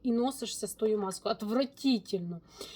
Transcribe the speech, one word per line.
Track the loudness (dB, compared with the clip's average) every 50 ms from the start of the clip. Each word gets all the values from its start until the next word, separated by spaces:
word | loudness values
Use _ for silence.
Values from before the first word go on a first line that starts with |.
| 0
і | 2
носишся | 2 2 2 0 0 -4 -8 -8 -6 -6 -6 -8
з | -4
тою | 0 2 2 2 2
маскою. | 2 -2 -4 -4 -2 -2 -2
Отвратительно. | 0 0 0 2 2 2 0 -2 0 2 2 4 2 2 -2 -4 -2 -2 -4 -8 -8 -12 -16 -16 -16 -14 -14 -14